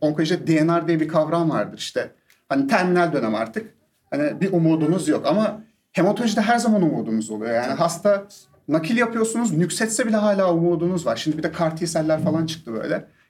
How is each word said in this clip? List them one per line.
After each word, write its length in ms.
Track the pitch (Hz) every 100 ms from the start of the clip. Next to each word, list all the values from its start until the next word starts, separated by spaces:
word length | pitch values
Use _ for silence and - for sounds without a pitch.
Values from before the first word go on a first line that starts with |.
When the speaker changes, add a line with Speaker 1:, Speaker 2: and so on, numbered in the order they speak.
Speaker 1:
Onkolojide 460 | 151 151 156 180 -
D 200 | 160 160
N 140 | 170
R 60 | 160
diye 120 | 165
bir 80 | 156
kavram 420 | 165 156 170 165
vardır 280 | 120 98 104
işte. 340 | - 127 120 - _ _ -
Hani 180 | 269 269
terminal 460 | 208 180 175 170
dönem 220 | 147 113 110
artık. 300 | 113 110 - _ _ _ _
Hani 320 | 139 147 131
bir 100 | 185
umudunuz 540 | 175 160 160 151 185 151
yok 180 | 120 135
ama 360 | 196 214 - - _ _
hematolojide 500 | - 180 208 226 202
her 180 | 208 233
zaman 220 | 226 208
umudunuz 480 | 160 117 110 110 110
oluyor. 240 | 107 113
Yani 140 | 117 123
Speaker 2:
Tabii. 100 | 113
Speaker 1:
hasta 460 | 165 - 202 202 - - _ _ -
nakil 300 | 160 160 233
yapıyorsunuz, 600 | 233 233 220 226 233 156
nüksetse 500 | 175 - 220 247 226
bile 80 | 214
hala 380 | 208 196 190
umudunuz 520 | 165 175 170 170 180 127
var. 100 | 113
Şimdi 220 | 156 151
bir 60 |
de 80 | 160 -
car 180 | 160 160
T-seller 460 | 170 165 156 156
falan 220 | 160 160 160
çıktı 280 | - 117
böyle. 320 | 110 - 190 - _ _